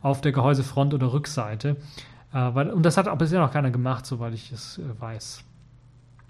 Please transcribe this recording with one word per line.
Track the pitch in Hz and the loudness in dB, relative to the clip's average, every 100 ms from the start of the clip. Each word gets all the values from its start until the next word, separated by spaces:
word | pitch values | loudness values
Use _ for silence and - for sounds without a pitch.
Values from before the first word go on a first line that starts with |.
auf | 139 135 | 0 2
der | 147 | 2
Gehäusefront | 131 127 135 131 - 139 143 | 4 4 4 2 2 2 2
oder | 127 | 2
Rückseite. | 139 147 - 107 110 147 139 - - - - - | 0 -2 -4 -4 -4 -2 -2 -6 -18 -18 -20 -6
Äh, | 131 123 123 | -2 0 2
weil, | 156 | 2
und | 185 | 4
das | 165 196 | 4 4
hat | 185 151 | 2 2
bisher | 160 180 | 2 4
noch | 143 | 2
keiner | 151 135 | 2 0
gemacht, | 123 123 123 - | 0 -2 -4 -6
soweit | 120 117 | -8 -6
ich | 110 - | -8 -10
es, | 110 - - | -14 -14 -12
äh, | 151 110 | -12 -10
weiß. | 117 110 - - - - - - - - - - | -10 -12 -14 -16 -20 -20 -20 -20 -20 -20 -20 -20